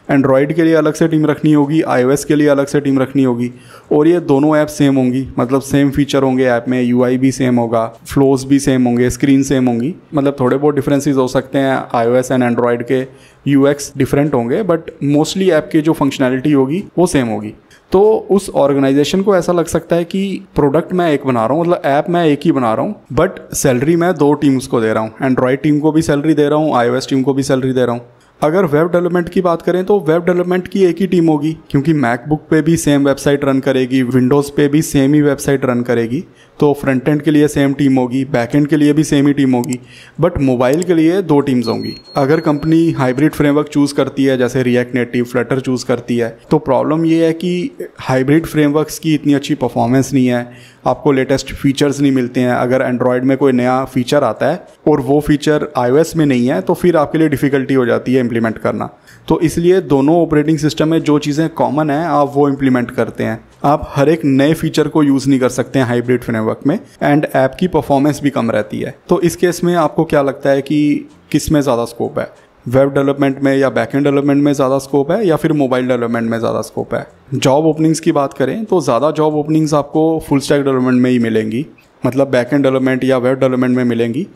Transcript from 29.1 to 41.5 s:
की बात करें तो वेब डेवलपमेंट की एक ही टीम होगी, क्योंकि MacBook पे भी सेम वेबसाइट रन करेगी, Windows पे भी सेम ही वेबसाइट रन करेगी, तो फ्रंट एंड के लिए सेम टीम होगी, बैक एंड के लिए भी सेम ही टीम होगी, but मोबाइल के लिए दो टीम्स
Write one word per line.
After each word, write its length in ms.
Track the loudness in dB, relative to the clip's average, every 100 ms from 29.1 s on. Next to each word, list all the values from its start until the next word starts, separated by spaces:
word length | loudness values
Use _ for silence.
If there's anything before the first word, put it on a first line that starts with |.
| -2 -2
की 120 | -2
बात 200 | 0 0
करें 220 | -2 -2 0
तो 140 | 0 0
वेब 160 | 0 0
डेवलपमेंट 420 | -2 0 -2 -2
की 160 | 0 0
एक 120 | 0
ही 80 | 0
टीम 200 | 2 2
होगी, 240 | 2 -2 -6 -4
क्योंकि 240 | -2 0 0
MacBook 440 | 0 -2 -4 -6 0
पे 120 | 0
भी 140 | 2 0
सेम 280 | 2 2 2
वेबसाइट 380 | 0 0 0 0
रन 140 | 0
करेगी, 440 | 0 0 0 0 2
Windows 440 | 2 2 2 0
पे 180 | 0 2
भी 140 | 2
सेम 320 | 0 2 2
ही 80 | 4
वेबसाइट 440 | 2 0 0 0 0
रन 160 | -2
करेगी, 420 | 0 -2 -2 -4 -8 -18 _ -2
तो 120 | 0
फ्रंट 340 | 0 0 0 0
एंड 140 | 0
के 100 | 2
लिए 160 | 2 2
सेम 260 | 2 0
टीम 220 | 0 2 2
होगी, 280 | 0 -4 -2
बैक 300 | -4 0 0
एंड 120 | 2
के 100 | 2
लिए 160 | 2
भी 100 | 2
सेम 240 | 2 2 2
ही 60 |
टीम 200 | 2 2 0
होगी, 240 | -2 -8 -14 -20 -14 -2
but 160 | -2 0
मोबाइल 440 | 0 2 2 0
के 100 | 0
लिए 280 | 2 2 0
दो 180 | 0 0
टीम्स 280 | 2